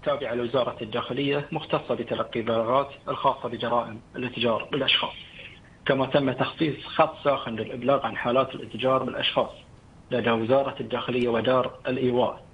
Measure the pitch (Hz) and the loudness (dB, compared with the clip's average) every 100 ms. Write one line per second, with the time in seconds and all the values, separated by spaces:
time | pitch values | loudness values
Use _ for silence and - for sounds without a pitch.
0 | - 139 131 120 120 131 120 117 110 117 | 0 -2 -2 -2 0 0 0 -2 -6 -4
1 | - 127 143 143 147 156 - 151 - 120 | -4 -2 0 0 -2 -6 -2 -2 0 -4
2 | 120 120 - 123 110 113 113 127 139 - | -2 -2 -2 -2 0 0 4 2 2 -6
3 | - 131 139 127 123 113 120 120 117 110 | -8 0 0 0 -4 -4 0 0 0 -8
4 | - 135 127 123 117 110 - 147 - - | -12 -8 -8 -2 0 0 0 -2 2 2
5 | - - - - - - - - - 135 | 0 -8 -18 -18 -18 -20 -20 -14 0 2
6 | 131 147 135 123 131 - 160 127 - - | 4 2 2 0 -2 0 -2 -2 -8 2
7 | 156 - 147 135 - 113 110 127 120 135 | 2 2 0 0 0 -6 -6 -4 2 2
8 | 113 101 123 123 131 - - 113 127 131 | 2 -2 2 4 2 -2 -10 -2 2 2
9 | 123 - - - 117 - - - - - | 2 -2 0 2 0 -2 -20 -20 -20 -20
10 | - 123 113 113 113 135 135 - 117 117 | -4 0 2 2 4 4 4 -4 -6 -4
11 | - 123 120 113 107 131 123 - - 131 | -2 0 2 2 2 2 2 -4 -4 0
12 | 127 120 113 - - | 2 4 2 0 -14